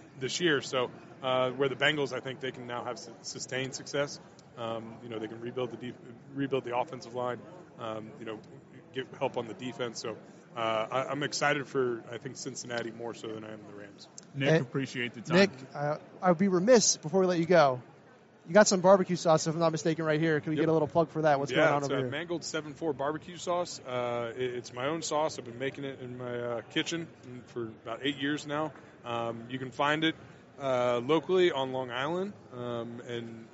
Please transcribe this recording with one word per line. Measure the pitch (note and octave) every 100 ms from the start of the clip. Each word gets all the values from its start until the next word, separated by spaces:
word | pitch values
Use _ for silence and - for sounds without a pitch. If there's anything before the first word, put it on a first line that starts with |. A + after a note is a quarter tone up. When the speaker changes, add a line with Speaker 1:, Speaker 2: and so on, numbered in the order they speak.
| - -
Speaker 1:
this | B2+ -
year. | F3 C#3
So, | - C3 A#2+ - - -
uh, | C3 B2+ B2+
where | B2+ C#3
the | B2+
Bengals, | C#3+ D3+ C3+
I | B2
think | C3 B2
they | C3
can | B2+ B2
now | A#2+
have | A2+ A2+
su-, | - -
sustained | - A#2+ - C3 C3
success. | B2+ B2 C#3+ C#3+ - - - - -
Um, | A#2 A2+ A2+ A2+
you | A#2+
know, | A2
they | G#2+
can | A2+
rebuild | A#2+ B2 B2
the | A#2
def-, | B2 A#2 B2+ A#2 -
rebuild | C3+ C3+ C3+
the | A#2+ A#2+
offensive | B2 B2+ A#2+
line. | B2 B2 A#2 - - - -
Um, | A2+ A2 G#2+ G#2+
you | A2+
know, | G#2+ - C#3 - C3 -
get | C3 B2+ -
help | C3 B2+
on | A#2
the |
defense. | G#2 B2+ A#2+ A#2+ A2
So, | A#2 G#2+ - - - A#2+
uh, | A2+ A2 A2
I, | B2+ C3+
I'm | C#3
excited | C#3+ - D3 D3 C3
for, | C#3 B2 A#2 A#2+
I | A#2
think, | C3+ A#2
Cincinnati | C#3+ A#2 B2 A#2+ A#2
more | A2+ A#2
so | A2 A2+
than | A2
I | A2
am | G#2+ G#2
the | G2+
Rams. | G2+ - - - -
Speaker 2:
Nick, | C#3 C3+
Speaker 3:
Hey, | D#3+
Speaker 2:
appreciate | C3+ C#3 C3 C3 A#2+
the | A#2+
time. | G#2+ F3
Speaker 3:
Nick, | G3+ - C3
uh, | D3 D3 D#3 - -
I | F#3
would | E3
be | G3+
remiss | F3+ G3+ A#3+ - -
before | D3+ F#3+
we | F#3
let | F3
you | E3
go. | F3 C#3+ B2+ - - - - - - -
You |
got | F#3+ G#3
some | F#3
barbecue | F3+ G3 F3+ F3
sauce, | E3+ D#3 E3
if |
I'm | D#3+
not | E3
mistaken, | D#3 E3+ D#3
right | D#3+ D3+
here. | E3 D3+
Can | D#3+
we | D3+
Speaker 1:
Yep. |
Speaker 3:
get | D#3+
a |
little | D#3+ D3
plug | E3+ D#3+
for | D#3
that? | D#3 C#3
What's | C#3
Speaker 1:
Yeah, | B2+
Speaker 3:
going | D#3
on | C#3+
Speaker 1:
it's, | C#3
Speaker 3:
over | C3+
Speaker 1:
uh, |
Speaker 3:
here? | B2+
Speaker 1:
Mangold | C#3+ E3+ E3+
seven | - D#3+ D3+
four | C3+ E3
barbecue | C3+ C#3 D#3 F3 E3+
sauce. | F3+ F3 E3+ -
Uh, | C3 B2 A#2+ A#2+ A#2 A#2
it, | B2+ B2
it's | A#2+
my | A#2+ C3+
own | E3
sauce. | D#3 D3+ D#3 -
I've | B2
been | A#2+
making | C3+ C#3+
it | C#3 C3
in | B2+ B2
my, | B2 A#2+
uh, | A#2+ A#2 A2+
kitchen | D#3+ D3+ E3+ E3 - B2+ B2 A2+
for | B2 A2+ A2
about | A#2 A2+
eight | C#3 C#3
years | C#3 D3 C#3
now. | D3 D#3 - - - A#2+
Um, | A#2 A#2 A#2 A#2+
you | B2+
can | C3
find | B2 C#3+ D#3
it, | D#3+ D#3+ - - - -
uh, | C3+ B2+ B2 A#2+
locally | B2 D#3+ E3 F#3 F3+
on | C#3 C3
Long | C3 B2+
Island, | A#2+ C#3+ F3 G3+ - - B2
um, | A#2+ A#2+ A#2 A#2+ B2
and, | A#2+ A2+ A2+ A2+